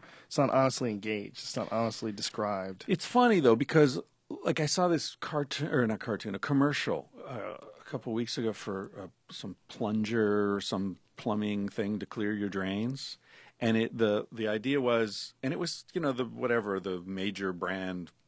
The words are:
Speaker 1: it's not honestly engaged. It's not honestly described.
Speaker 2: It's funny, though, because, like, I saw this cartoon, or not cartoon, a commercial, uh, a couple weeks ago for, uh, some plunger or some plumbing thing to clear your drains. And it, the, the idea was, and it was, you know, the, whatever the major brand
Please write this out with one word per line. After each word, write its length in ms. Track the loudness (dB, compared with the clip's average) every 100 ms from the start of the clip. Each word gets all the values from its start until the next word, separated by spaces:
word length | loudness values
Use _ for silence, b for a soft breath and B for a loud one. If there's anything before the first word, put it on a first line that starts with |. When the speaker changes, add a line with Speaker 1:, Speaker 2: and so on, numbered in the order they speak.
| B B B
Speaker 1:
it's 100 | 0
not 120 | 4
honestly 420 | 4 4 2 -2
engaged. 460 | -2 -4 -4 -6 -12
It's 180 | -8 -6
not 160 | -2
honestly 400 | 0 0 -2 -6
described. 720 | -4 -6 -2 -2 -2 -4 -8 -2
Speaker 2:
It's 180 | 0
funny, 360 | 2 4 6 8
though, 160 | 8 8
because, 420 | 6 6 6 4 -8 _ -14 -4
like, 160 | 0 0
I 60 | 0
saw 200 | 2 2
this 300 | 2 -2 -8
cartoon, 540 | -4 -4 -2 -4 0
or 120 | 2 2
not 100 | 0
cartoon, 380 | -2 -4 -4 -6
a 20 |
commercial, 720 | 2 4 4 2 -2 -2 -4 -16 -12
uh, 280 | -10 -10 -10 -16 -20
a 40 | -8
couple 220 | -8 -2
weeks 260 | -2 -2 -2
ago 140 | -2
for, 400 | -2 -6 -6 -6 -12
uh, 100 | -14 _ _
some 240 | -12 -12 -14 _
plunger 840 | -4 -2 0 0 2 4 4 2
or 60 | 0
some 360 | -2 -2 -2 -6 _ -8
plumbing 520 | -2 0 0 -2 -4
thing 300 | -2 -4 -4
to 80 | -6
clear 260 | -4 -2
your 160 | -2 -2
drains. 720 | -2 -2 -2 -4 -4 -10 -14 b b b b
And 160 | 2 2
it, 200 | 2 2
the, 280 | 2 2 -2
the 160 | -4 -2
idea 320 | -2 0 0
was, 540 | 4 2 2 -4 -12 -8
and 100 | -6
it 60 | -4
was, 260 | -4 -6 -8
you 80 | -2
know, 120 | -2
the, 120 | -2
whatever 540 | -4 -2 0 2 2 -2
the 240 | -2 -6
major 480 | -6 -4 -4 -2 -4
brand 580 | -2 -4 -2 -4 -6 -8 _